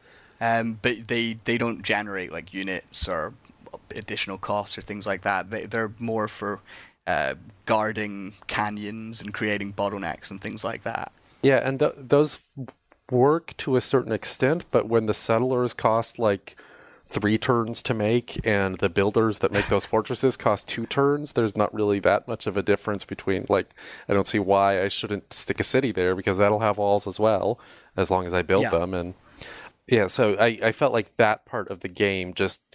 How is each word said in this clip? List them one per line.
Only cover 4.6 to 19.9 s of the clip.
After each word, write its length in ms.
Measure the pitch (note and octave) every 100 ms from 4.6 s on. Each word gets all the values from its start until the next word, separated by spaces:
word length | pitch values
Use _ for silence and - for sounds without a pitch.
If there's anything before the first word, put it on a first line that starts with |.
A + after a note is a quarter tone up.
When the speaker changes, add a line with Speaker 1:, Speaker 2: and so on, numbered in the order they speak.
| G#2 -
Speaker 1:
or 60 |
things 240 | G2 G#2 G2+
like 160 | F#2+
that. 260 | G2+ F#2+ F2
They, 140 | G#2+
they're 280 | F#2+ A#2 A2 F#2+
more 260 | A#2 A2 G#2+
for, 340 | - G2+ G2+ - - - _ -
uh, 300 | D#2+ C#2 C2+ - - -
guarding 680 | A2 G#2+ G#2+ G#2 G2 F#2+ - -
canyons 760 | - G#2+ G#2 G#2 A2 A2 A2
and 100 | G2
creating 400 | - G#2+ G#2 G2+
bottlenecks 580 | G2+ G2+ G2 F2 - -
and 80 | G2
things 240 | G2+ G#2+
like 180 | - -
that. 300 | A#2 A#2 - - _ _
Speaker 2:
Yeah, 240 | C3+ C3 C3+
and 120 | C3+
th-, 160 | D3+ -
those 440 | B2+ C#3+ D3+ - - - B2 - _ _ -
work 460 | B2 C3+ D#3+ - -
to 180 | - B2+
a 40 |
certain 320 | - C3+ -
extent, 520 | G#2+ - - C3 E3+ -
but 180 | A#2+ A2
when 180 | A2+ A2
the 80 |
settlers 600 | G#2 - A2+ B2+ B2+ B2
cost, 440 | - A#2 A2+ A2+ -
like, 380 | A2+ G2+ - - - - - - -
three 300 | G#2+ G2+ A2
turns 460 | - A#2+ A2+ A#2
to 100 | -
make 480 | A2+ G#2 A#2+ - - -
and 320 | G2+ F#2+ F#2
the 100 | G2
builders 520 | F2 G2 A2 A2 G#2
that 120 | F#2+
make 140 | G2+ -
those 160 | G2+
<laughs> 100 | -